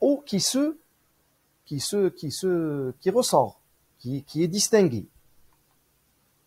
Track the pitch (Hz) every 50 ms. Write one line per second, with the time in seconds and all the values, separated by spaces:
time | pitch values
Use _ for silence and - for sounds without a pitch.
0 | 226 277 285 277 - - 202 185 - - - 262 294 311 302 - _ _ _ _
1 | _ _ _ _ _ _ _ _ _ _ _ _ _ - 151 139 - - 202 208
2 | 190 175 - - 165 139 - - 190 185 180 170 165 156 143 143 135 127 - _
3 | - 190 196 247 240 - 185 147 123 98 - _ _ _ _ _ _ _ _ _
4 | - 123 139 139 143 - - 151 175 165 180 208 - - 226 214 196 147 117 101
5 | - - _ _ _ _ _ _ - - _ _ _ _ _ _ _ _ _ _
6 | _ _ _ _ _ _ _ _ _